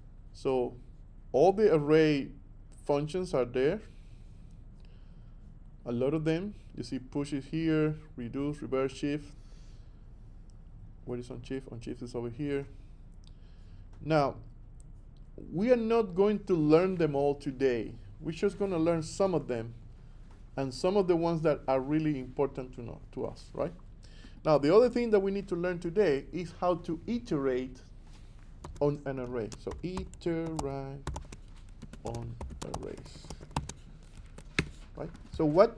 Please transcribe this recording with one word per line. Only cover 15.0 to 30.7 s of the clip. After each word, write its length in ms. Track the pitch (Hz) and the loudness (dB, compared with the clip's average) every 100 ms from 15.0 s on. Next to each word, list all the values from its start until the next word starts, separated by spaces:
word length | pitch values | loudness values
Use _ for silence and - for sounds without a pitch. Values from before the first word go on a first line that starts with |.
| - - - - - | -18 -18 -16 -16 -8
we 180 | 160 233 | -2 4
are 60 | 240 | 4
not 380 | 220 233 202 175 | 6 2 2 4
going 280 | 202 208 - | 4 4 2
to 80 | |
learn 420 | 175 151 156 190 180 | 4 8 8 8 4
them 200 | 156 139 | 4 4
all 180 | 143 | 2
today. 600 | 143 143 127 135 117 98 - - - | 2 -2 2 4 4 -2 -8 -14 -10
We're 120 | 156 | -8
just 260 | 165 202 190 | 0 0 2
gonna 180 | 196 170 | 0 2
learn 240 | 165 165 | 4 2
some 320 | 156 - 196 | 0 2 2
of 140 | 165 131 | 2 0
them, 260 | 117 117 117 - - - - - - - - | -4 -4 -10 -16 -16 -16 -16 -16 -16 -10 -4
and 160 | 135 | -4
some 240 | 123 185 202 | 0 4 4
of 100 | 185 | 6
the 80 | 165 | 6
ones 260 | 170 170 | 4 4
that 200 | 156 139 - | 4 2 2
are 120 | 135 | 2
really 400 | 135 156 156 135 | 4 2 2 0
important 540 | 127 127 135 135 127 127 | -4 0 0 0 -10 -10
to 60 | |
know, 180 | 117 - - | -10 -10 -10
to 120 | 131 117 | -6 -6
us, 200 | - - | -6 -12
right? 200 | - 160 170 - - - - - - 156 | -4 -4 -4 -16 -18 -18 -16 -16 -4 4
Now, 120 | 151 | 6
the 180 | 147 202 | 8 8
other 140 | 247 | 8
thing 200 | 240 233 | 4 4
that 80 | 208 | 4
we 120 | 196 | 4
need 160 | 196 196 | -2 -2
to 60 | 170 | 0
learn 240 | 180 175 | 0 0
today 460 | 175 180 185 139 - | -2 4 4 4 0
is 220 | 170 165 - | -6 -6 -2
how 160 | 180 175 | 0 0
to 240 | 175 160 - | -2 -6 -4
iterate 720 | 233 240 151 135 127 131 - - - - - - - - - - - | -4 -2 0 2 0 -2 -10 -16 -18 -18 -18 -18 -18 -18 -14 -12 2
on 220 | 147 147 139 | 2 2 -4
an 140 | 135 | -4
array. 300 | 123 123 104 - | -4 -2 -4 -6
So 120 | - - | -8 -6
iterate 1300 | 175 185 185 - 175 165 165 160 139 | -4 -4 -6 -4 -2 0 -2 -4 -4